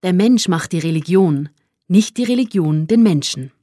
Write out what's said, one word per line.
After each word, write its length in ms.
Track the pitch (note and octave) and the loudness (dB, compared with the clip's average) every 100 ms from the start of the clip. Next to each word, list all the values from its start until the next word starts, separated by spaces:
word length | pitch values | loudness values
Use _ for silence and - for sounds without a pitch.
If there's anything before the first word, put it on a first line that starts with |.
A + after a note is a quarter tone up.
Der 80 | F#3 | 0
Mensch 340 | F3+ G#3+ B3 - | 2 4 2 2
macht 240 | E3 - | -2 -2
die 80 | E3+ | -6
Religion, 680 | D#3+ D#3+ D3+ F#3+ F#3 C#3+ D3 _ _ _ _ | -4 -4 0 2 2 0 -6 _ _ _ _
nicht 280 | F#3 G#3+ - | 0 0 -4
die 60 | |
Religion 640 | A#3+ B3 A#3+ G3 D#3 D#3 D#3 | -2 -2 -2 -2 0 -2 0
den 160 | A3+ | 2
Menschen. 480 | A3 D#3 - - C3+ _ | 4 2 -2 -10 -12 _